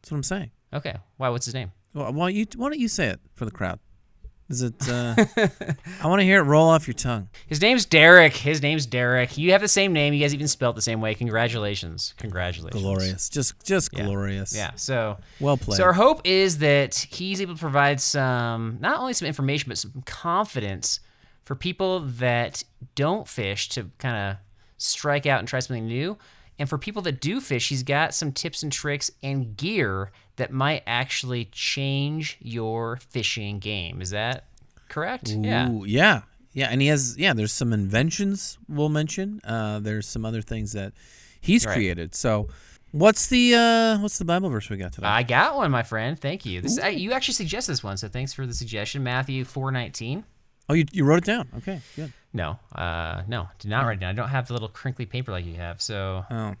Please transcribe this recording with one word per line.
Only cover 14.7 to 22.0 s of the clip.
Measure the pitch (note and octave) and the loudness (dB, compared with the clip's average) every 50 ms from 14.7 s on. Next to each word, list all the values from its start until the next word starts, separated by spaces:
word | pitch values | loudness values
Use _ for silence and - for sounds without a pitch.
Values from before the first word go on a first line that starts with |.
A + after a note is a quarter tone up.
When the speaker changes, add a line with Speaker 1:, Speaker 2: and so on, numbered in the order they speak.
| - | -8
Speaker 2:
So | - - - C3 B2 A2+ G#2+ G#2 G2 - - - - | -8 -6 -4 -2 -2 -2 -2 -4 -8 -12 -20 -12 -4
Speaker 1:
Well | C#3 C#3 C#3+ | 2 2 2
played. | B2 - - G#3 F#3+ | 2 2 -2 2 4
Speaker 2:
so | F#3+ | 6
our | F3+ F3+ | 6 6
hope | F3+ G#3+ C4 D#4 - - | 8 6 6 6 4 2
is | F3+ F#3 F#3+ F#3+ F#3+ E3+ D3 | 2 4 4 4 4 2 2
that | D3+ D3 C#3+ C#3+ C#3 B2+ - - - - | 4 4 6 6 4 2 -2 -4 -6 -6
he's | - - F3+ F#3 G3 F#3+ | -8 -8 -6 -4 -4 -4
able | G3 F3+ F3 | -4 -6 -6
to | D#3+ | -6
provide | E3+ D#3 C3+ C#3+ C#3+ C#3+ C#3+ C#3 | -4 0 2 4 4 4 2 2
some, | C3+ - - C#3+ C3+ C3 B2+ B2 A#2+ A#2 A#2 A2+ A2+ A2+ A2+ B2 | 0 0 0 0 0 0 0 0 0 -2 -2 -4 -4 -6 -6 -4
not | - - C#4 - | -2 -2 -2 -2
only | B3 C4 B3 | -2 -4 -4
some | - F3 | -4 -4
information, | D3+ D#3 - C3+ C3+ C#3+ D3+ C#3+ - | -4 -4 -2 -2 0 0 -2 -4 -6
but | A#2 - | -6 -8
some | - G#2+ A#2+ C3 B2 | -8 -8 -10 -14 -14
confidence | - - - - E3+ E3+ F#3 G#3+ G3+ - C3+ G#2+ G2+ G2 F#2 - - - - - _ _ _ _ _ _ _ _ | -14 -14 -8 -4 -2 0 0 0 -2 -4 -6 -6 -6 -6 -4 -4 -4 -4 -4 -8 _ _ _ _ _ _ _ _
for | - - | -10 -10
people | C3 - - F#3 _ F#3+ F#3+ F#3 F#3 | -6 -6 -6 -4 _ -2 -2 -2 -2